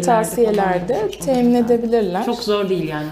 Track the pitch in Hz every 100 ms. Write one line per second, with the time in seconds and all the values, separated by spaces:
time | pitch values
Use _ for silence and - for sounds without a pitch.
0 | 175 226 214 - 226 208 190 180 180 285
1 | 415 - - 254 240 240 233 240 233 233
2 | 202 180 240 233 - 208 190 180 156 151
3 | 151